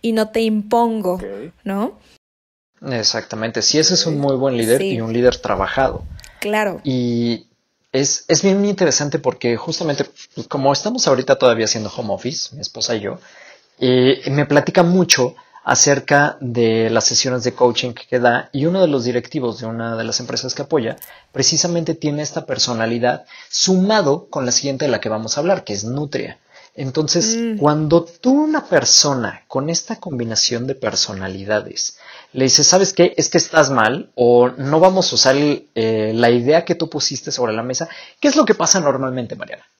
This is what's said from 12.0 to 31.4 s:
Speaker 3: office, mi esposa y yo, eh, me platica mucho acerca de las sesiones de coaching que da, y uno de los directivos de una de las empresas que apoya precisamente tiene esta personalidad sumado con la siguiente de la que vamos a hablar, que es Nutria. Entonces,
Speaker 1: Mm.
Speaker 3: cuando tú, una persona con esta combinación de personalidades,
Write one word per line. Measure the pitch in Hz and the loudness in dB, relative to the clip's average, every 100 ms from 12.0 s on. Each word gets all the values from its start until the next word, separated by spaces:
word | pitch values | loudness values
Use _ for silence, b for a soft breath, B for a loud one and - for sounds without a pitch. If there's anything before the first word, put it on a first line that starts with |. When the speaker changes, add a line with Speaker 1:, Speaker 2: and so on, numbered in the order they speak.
| 104 | -6
Speaker 3:
office, | 98 120 156 - | -6 -6 -8 -12
mi | 139 | -12
esposa | - - - | -14 -8 -4
y | 110 | -4
yo, | 101 - B B B B B _ | -6 -10 B B B B B _
eh, | 127 127 127 131 - | 2 4 4 2 0
me | 139 143 | -2 2
platica | 147 143 - | 2 2 2
mucho | 170 185 175 - 127 - B B | 4 4 4 2 0 -2 B B
acerca | - 127 - 139 - 143 147 - | -2 4 4 4 4 4 4 -2
de | 127 120 113 113 113 | -6 0 2 2 2
las | 113 | 2
sesiones | 101 117 135 127 | 0 0 -2 -2
de | 117 | -2
coaching | 120 123 117 127 | 2 2 2 -6
que | 113 - 123 | -8 -4 2
da, | 120 120 - | 2 2 -4
y | 139 151 | -2 -2
uno | 185 | 2
de | 175 | 2
los | 139 | 2
directivos | 120 120 120 160 123 107 | 0 -2 -4 -6 -6 -6
de | 120 | -10
una | 117 113 113 | -8 -6 -6
de | |
las | 113 - | -4 -6
empresas | 123 139 131 | -6 -8 -6
que | - | -8
apoya | 139 156 113 131 B B B | -2 -2 -2 -8 B B B
precisamente | 131 135 165 180 170 160 | -2 0 0 0 -2 -2
tiene | 160 151 147 | -4 -4 -4
esta | 151 - 147 | -6 -8 -6
personalidad | 120 - 117 113 120 123 139 - B B | -4 -4 -2 -2 0 0 -2 -6 B B
sumado | - - 185 190 220 156 139 - | -4 2 2 4 2 2 0 -2
con | 151 127 | -6 -2
la | |
siguiente | - 139 135 147 | -2 -2 -4 -2
de | |
la | 110 | -2
que | 110 | -2
vamos | 110 110 143 | -4 -4 -4
a | |
hablar, | 165 180 | -2 -2
que | - | -4
es | 101 | -8
Nutria. | 110 135 147 135 90 - b b b | -6 -6 -6 -6 -8 -12 b b b
Entonces, | - 131 143 151 175 220 226 | -10 -6 -2 0 0 0 -2
Speaker 1:
Mm. | 233 214 | -4 0
Speaker 3:
cuando | 147 151 156 165 | 0 2 2 2
tú, | 170 - 247 277 | 2 -4 2 2
una | 311 311 - | 2 -2 0
persona | 165 123 - 147 131 107 - _ | 0 4 4 4 0 -4 -8 _
con | 131 143 | -6 -4
esta | 165 - 220 | -4 -6 -10
combinación | 185 131 117 110 - 120 127 | -8 -6 -4 -2 0 -2 -4
de | 135 | -4
personalidades, | 107 107 - 98 95 95 | -4 -2 -4 -4 -8 -8